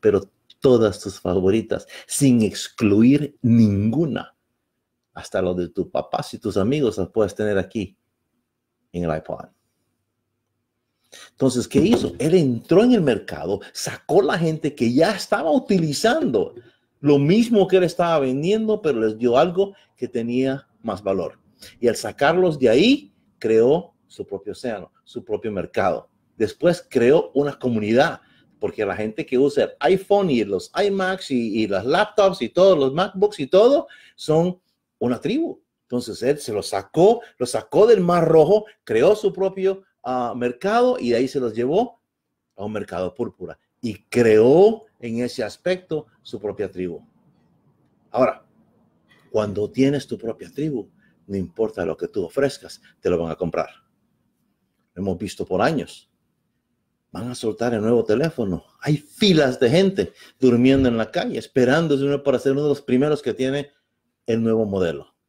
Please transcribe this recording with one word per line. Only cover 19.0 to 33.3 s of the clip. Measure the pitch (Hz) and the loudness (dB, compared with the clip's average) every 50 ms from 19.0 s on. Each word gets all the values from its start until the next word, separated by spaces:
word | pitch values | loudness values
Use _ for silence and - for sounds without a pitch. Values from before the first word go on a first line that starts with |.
les | 110 110 107 | -2 -2 -2
dio | 110 117 123 120 127 | 0 -2 2 2 4
algo | 156 180 175 180 196 196 196 _ _ _ _ | 2 2 2 -2 -2 -4 -4 _ _ _ _
que | _ - | _ -12
tenía | 120 - 123 113 117 120 127 131 135 131 131 - _ _ _ _ | -8 -6 -6 -6 -4 -2 -2 -2 -2 -4 -6 -10 _ _ _ _
más | 113 104 95 101 | -8 -8 -6 -4
valor. | 101 95 95 85 76 - _ _ _ _ _ - - - _ | -4 -2 -2 -4 -6 -10 _ _ _ _ _ -20 -20 -18 _
Y | - 120 | 0 0
al | 110 | 0
sacarlos | - - 110 101 - 139 143 165 180 185 180 156 143 | 0 -6 -10 -4 0 0 2 2 2 2 0 0 2
de | 127 117 | 2 4
ahí, | 107 - 175 240 277 294 - - _ _ _ _ _ _ | 4 4 4 4 2 0 -2 -12 _ _ _ _ _ _
creó | - 117 110 110 113 123 147 170 180 - _ _ _ | -2 2 4 4 4 4 4 2 -2 -8 _ _ _
su | _ _ - 101 | _ _ -18 -14
propio | - 98 98 - - 98 | -12 -12 -12 -12 -12 -16
océano, | - - 127 113 101 87 - _ _ _ | -10 -10 -10 -10 -10 -12 -16 _ _ _
su | _ - 123 - | _ -16 -16 -10
propio | _ 107 101 - 113 | _ -8 -6 -6 -6
mercado. | 104 95 82 - _ 117 101 92 82 60 - _ _ _ _ _ _ | -6 -6 -8 -6 _ -2 -2 -2 -2 -4 -8 _ _ _ _ _ _
Después | _ 113 104 - _ - 175 170 170 - | _ -4 -4 -4 _ 0 0 0 0 -4
creó | _ - 131 117 120 143 170 - - - | _ 0 2 4 4 4 4 2 0 -2
una | 135 143 147 139 - | -2 -2 -2 -4 -4
comunidad, | - 127 120 110 104 104 113 123 147 165 131 - _ _ _ _ _ _ _ _ | -4 -2 -2 -2 0 2 2 2 2 2 0 -8 _ _ _ _ _ _ _ _
porque | - 98 - - 107 | -8 -8 -4 -4 -4
la | 98 92 | -4 -4
gente | 92 107 110 110 - 113 | -4 -6 -8 -6 -8 -8
que | - - 123 | -2 2 2
usa | 139 143 143 143 110 | 2 2 2 0 -2
el | - - _ | -2 -2 _
iPhone | - 147 185 190 - _ 202 202 202 180 | 0 0 0 0 0 _ 0 2 2 2
y | 143 117 107 | 0 0 0
los | 98 101 92 - - _ | 0 -4 -6 -6 -6 _
iMacs | 160 196 202 196 196 190 185 190 185 - - | -2 -2 -2 0 -2 -2 -2 -4 -6 -8 -4
y, | 139 123 117 113 98 113 110 | -4 -4 -2 -2 -2 -2 -2
y | 98 | -2
las | 98 95 95 | -2 -4 -2
laptops | 123 147 180 208 208 - - 202 196 185 - 127 | 0 0 0 0 0 2 2 2 2 2 -2 -8
y | 110 | -6
todos | _ - 185 196 185 151 | _ 4 4 4 6 4
los | 139 131 135 | 2 -2 0
MacBooks | 156 185 214 - 190 196 208 | -2 -4 -4 -2 -2 -2 -2